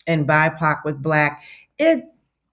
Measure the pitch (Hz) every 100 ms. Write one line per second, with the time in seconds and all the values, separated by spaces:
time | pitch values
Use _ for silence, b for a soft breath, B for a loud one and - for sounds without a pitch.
0 | - 165 143 156 160 160 160 147 151 139
1 | 147 151 147 147 B B B - 320 311
2 | - _ _ _ _